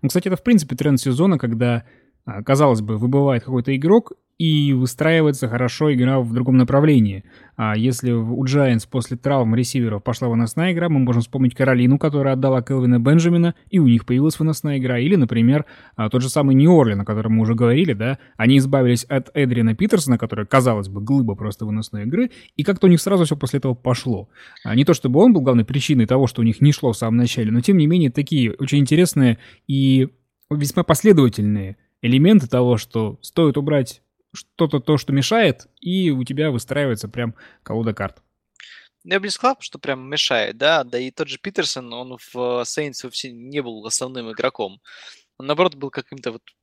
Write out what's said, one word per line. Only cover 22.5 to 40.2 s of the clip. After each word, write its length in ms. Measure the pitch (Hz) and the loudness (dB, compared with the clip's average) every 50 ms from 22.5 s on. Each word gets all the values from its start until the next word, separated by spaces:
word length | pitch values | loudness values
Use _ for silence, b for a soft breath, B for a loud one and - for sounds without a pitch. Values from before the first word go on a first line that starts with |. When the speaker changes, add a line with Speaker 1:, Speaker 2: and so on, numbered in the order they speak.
| B | B
Speaker 1:
и 80 | - 147 | -6 -2
как-то 240 | 196 196 185 - 190 | -2 -2 2 4 6
у 20 | |
них 120 | 175 160 | 6 4
сразу 240 | - 196 202 185 170 | 4 0 0 0 2
все 120 | 151 156 143 | 0 -2 -4
после 220 | - 127 - 139 | -4 -4 -4 -4
этого 160 | - 139 127 | -2 -4 -6
пошло. 540 | 123 _ 131 123 - - 131 117 95 98 _ B B B B B B B | -4 _ -2 -2 -2 -2 -4 -6 -6 -6 _ B B B B B B B
А 120 | - 104 | -2 0
не 80 | 120 143 | 0 2
то 120 | 151 170 | 2 2
чтобы 240 | - - 135 123 147 | 0 0 0 2 4
он 140 | 202 254 233 | 6 6 6
был 80 | 160 | 4
главной 220 | 131 135 127 120 110 | 4 2 2 2 2
причиной 440 | - 127 143 127 - 151 127 113 104 | 0 -2 -4 -2 0 2 2 2 2
того, 180 | 123 131 139 | 2 2 2
что 160 | 120 - - | 0 0 0
у 20 | 117 | 0
них 160 | 113 110 - | 0 2 4
не 120 | 139 147 | 2 2
шло 200 | 147 - - 131 | 2 2 -2 -4
в 60 | 113 - | -2 -2
самом 200 | 120 113 113 120 | -4 -2 0 0
начале, 340 | 120 117 - - 113 107 | 0 0 0 -2 -2 0
но, 100 | 110 120 | 0 0
тем 160 | 120 - 202 185 | 2 2 2 2
не 80 | 151 | 2
менее, 240 | 147 170 180 165 135 | 2 2 2 0 0
такие 440 | 117 - 143 - 170 143 123 110 - | 0 -2 -4 -2 0 0 0 0 -2
очень 260 | - 143 131 - 143 | -4 -6 -2 0 0
интересные 580 | 143 127 160 160 180 170 - 151 135 123 110 b b b b b b - | 2 2 2 2 2 2 2 2 2 2 2 b b b b b b -4
и 420 | 139 135 135 135 131 131 131 135 _ _ _ _ _ _ _ _ | -2 0 2 4 4 2 2 0 _ _ _ _ _ _ _ _
весьма 340 | 151 147 143 135 - - 175 | -6 -4 -4 -4 -2 -4 0
последовательные 960 | - 156 - - 214 196 160 135 120 107 - 104 104 104 104 98 95 101 _ _ _ _ _ | 0 0 2 6 6 6 6 6 2 2 0 -2 -2 -2 -4 -6 -8 -12 _ _ _ _ _
элементы 460 | - 120 120 131 147 180 220 208 135 117 | -2 2 2 4 6 6 6 4 4 2
того, 300 | - 123 123 123 120 110 | 0 0 2 2 0 -2
что 420 | - _ - 113 110 104 95 - | -2 _ -6 -4 -4 -4 -6 -12
стоит 360 | - - _ - 170 151 131 147 | -18 -8 _ 0 2 2 2 0
убрать 440 | 139 147 151 143 131 - - _ _ _ _ _ _ _ _ | -2 -2 0 -2 -2 -4 -8 _ _ _ _ _ _ _ _
что-то 460 | - - _ _ - 170 147 - 143 | -20 -20 _ _ -4 -2 -2 -2 -4
то, 180 | 127 - 156 143 | 0 0 -2 -2
что 160 | - - 147 | 0 -2 -2
мешает, 540 | 139 135 - 214 226 226 170 127 _ - _ _ _ | -2 0 0 0 2 2 2 0 _ -8 _ _ _
и 300 | - 175 180 190 185 170 | -8 -6 -4 -2 0 0
у 120 | 143 131 127 | -2 -2 -4
тебя 280 | 120 135 139 151 156 | -6 -4 -4 -4 -2
выстраивается 560 | 135 120 - _ 135 147 143 135 117 104 - 101 | -2 -4 -6 _ -6 -4 -2 -2 -4 -6 -8 -12
прям 280 | - 120 120 117 107 b b b b b b | -8 -6 -8 -8 -8 b b b b b b
колода 300 | - - 113 117 113 104 | -8 -8 -6 -4 -4 -6
карт. 280 | - 101 95 - _ _ _ _ _ _ _ _ _ B B B B B B _ _ _ | -6 -8 -10 -10 _ _ _ _ _ _ _ _ _ B B B B B B _ _ _
Speaker 2:
Я 140 | 175 180 196 | -6 -6 -4
бы 80 | 190 202 | -4 -6
не 40 | |
сказал, 260 | 190 - - 247 269 _ | -10 -2 -2 -2 -2 _
что 200 | - - - - | -10 -18 -18 -12
прям 300 | - - 135 131 131 131 | -8 -8 -8 -8 -8 -10
мешает, 480 | 143 151 | -6 -4